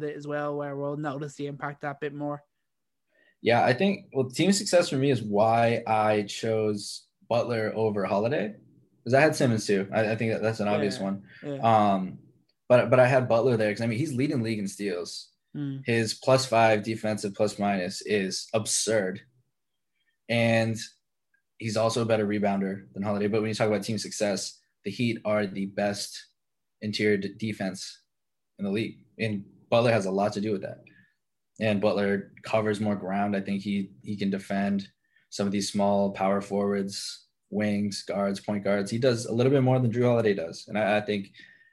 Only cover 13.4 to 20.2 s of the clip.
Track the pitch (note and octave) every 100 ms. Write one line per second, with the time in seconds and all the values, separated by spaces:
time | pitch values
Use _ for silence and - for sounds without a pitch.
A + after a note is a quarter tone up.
13.4 | B2+ A2+ G#2+ G#2 A#2 A2 D#3 B2 D3 C#3+
14.4 | A2 G#2+ G2 - G2+ F2 E2 - - _
15.4 | _ D3 C#3+ C3+ C3 A2+ A2 - - C3
16.4 | - A2+ A2+ G#2+ G#2+ A2 G#2+ G#2 G2+ G2
17.4 | G#2 G2+ G2+ G2 F#2 - - G#2 F#2+ -
18.4 | - A2+ G#2 - G#2 A2 F#2 F#2 - _
19.4 | _ _ _ _ _ _ _ _